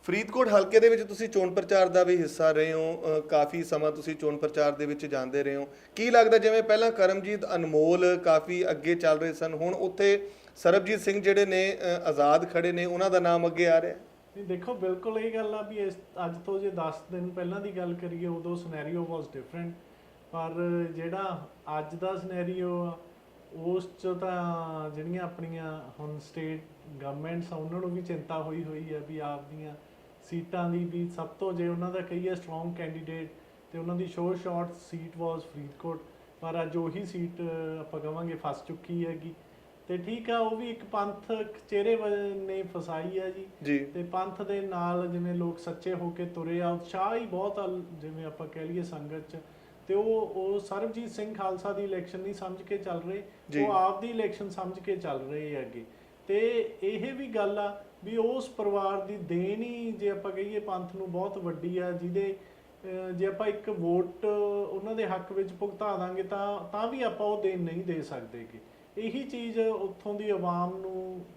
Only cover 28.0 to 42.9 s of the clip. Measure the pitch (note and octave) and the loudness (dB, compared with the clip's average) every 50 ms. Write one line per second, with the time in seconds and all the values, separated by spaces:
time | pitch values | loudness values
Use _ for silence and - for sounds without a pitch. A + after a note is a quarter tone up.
28 | F3 F3 F3 D3+ D3 - E3 D#3+ D3+ D#3 D#3 E3 E3 D#3 D#3 D#3 D#3+ D#3+ D#3 D3+ | -4 -4 -6 -6 -6 -6 -6 -6 -4 -4 -6 -6 -6 -8 -8 -10 -8 -8 -8 -8
29 | C#3+ D3 D#3 D#3 D3 D3 D3 C#3+ C#3+ C#3+ D3+ D#3 D#3 D3+ D3 D3 - - - - | -8 -8 -8 -8 -6 -6 -6 -8 -10 -14 -14 -14 -14 -14 -14 -16 -20 -20 -20 -20
30 | - - - - - - F3 E3+ E3 - - F3+ F3 E3+ E3+ F3 F3 E3+ E3+ F3 | -20 -20 -20 -20 -14 -8 -6 -6 -6 -4 -4 -2 0 0 0 0 -2 -2 -2 -2
31 | F3 F3 - - E3 D#3 - - G3 F#3+ F#3 E3+ F3 E3+ F3 F3 F3 F3+ F3+ F#3 | -4 -4 -4 -6 -8 -10 -6 -4 -2 -2 0 0 0 0 0 -2 -2 -2 -4 -4
32 | F3 F3 F3 F3 F3+ F#3 F#3 F3 - E3+ D#3+ D#3+ E3+ F3 E3+ E3+ E3+ D#3 D#3 E3 | -4 -4 -4 -2 -2 -2 -4 -4 -6 -8 -8 -6 -6 -6 -6 -6 -8 -8 -8 -8
33 | D#3+ D#3 D#3+ E3 D#3+ D#3+ - - - - - - - - - E3+ E3 E3+ F3+ F3 | -8 -8 -8 -8 -8 -10 -12 -18 -20 -20 -20 -20 -20 -12 -10 -8 -4 -4 -2 -2
34 | F#3 E3+ - - F3 F3+ F#3 F3 - F3+ F3 E3+ E3+ E3+ - - - - - E3 | -4 -4 -4 -2 -2 0 -2 -2 -4 -4 -2 -2 -4 -4 -8 -14 -16 -12 -12 -10
35 | D#3+ D#3+ - E3 E3+ E3+ E3 D#3 D#3 - - C#3+ D3 C#3 - - - E3 E3 D#3+ | -10 -12 -8 -4 -4 -4 -4 -4 -8 -12 -14 -12 -12 -12 -14 -10 -8 -8 -8 -8
36 | - - - - - - - - - E3 E3 E3+ E3 D#3+ D#3+ E3+ E3 E3 E3 G3 | -10 -16 -20 -20 -20 -20 -18 -12 -8 -6 -4 -2 -4 -2 -2 -2 -2 -2 -4 -4
37 | G3+ F3+ - F3+ F3 E3+ - - F3 E3 E3 D#3+ D#3+ D#3+ D#3+ D#3+ D#3 D#3 - D#3 | -8 -6 -4 -4 -4 -4 -4 -6 -6 -6 -4 -4 -6 -6 -6 -8 -10 -8 -8 -6
38 | D3 D#3 D#3 E3 E3+ E3+ D#3+ D#3 - D3+ C#3 - - - E3+ E3+ - - F3 E3+ | -6 -6 -6 -4 -4 -6 -6 -4 -4 -6 -6 -6 -8 -12 -12 -12 -8 -6 -4 -2
39 | E3+ E3 E3 D#3+ D#3 E3+ D#3+ - - - - - - - - - - - F3+ F#3 | -2 -2 -4 -6 -10 -12 -14 -16 -20 -20 -20 -20 -20 -20 -20 -20 -10 -6 -6 -6
40 | F3 G3+ A3+ A#3+ A3+ A#3 A#3 A#3 A3+ A3 A3 A3 B3 A#3+ A3+ A3+ - - - G#3 | -4 -6 -6 -6 -2 -2 0 2 2 0 0 -4 -6 -8 -8 -10 -10 -4 -2 -2
41 | G3+ G#3 G3+ - - - A3+ A3 G#3+ G#3 - - - - G#3+ G3+ G3+ A3+ A3+ A3+ | -2 -2 -4 -8 -6 -6 -4 -4 -4 -6 -8 -16 -10 -2 0 2 4 4 4 2
42 | G#3+ G#3 G#3 G3+ G3+ G3+ G3 G3 F#3+ F#3+ F#3+ F#3+ F#3+ F3+ - F3 E3+ E3+ | 2 0 0 0 0 -2 -4 -6 -6 -4 -4 -4 -6 -6 -6 -8 -6 -6